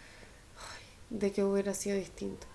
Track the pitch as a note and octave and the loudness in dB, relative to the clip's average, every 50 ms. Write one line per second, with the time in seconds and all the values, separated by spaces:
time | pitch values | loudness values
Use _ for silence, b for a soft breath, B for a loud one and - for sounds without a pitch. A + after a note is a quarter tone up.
0 | B B B B B B B B B - - - - - - - - - - - | B B B B B B B B B -18 -16 -14 -12 -12 -12 -12 -14 -16 -16 -16
1 | - - A#3 G3+ G3+ G3 G3+ G#3 G3 G3 G3 G3 F#3+ G3+ F#3+ - - G3+ G3+ G3 | -10 -6 0 2 2 4 6 6 6 6 6 4 4 2 2 0 2 2 2 2
2 | F3+ - - - G3+ G3 F#3+ - - - | 0 -2 -6 -4 -4 -4 -4 -6 -10 -12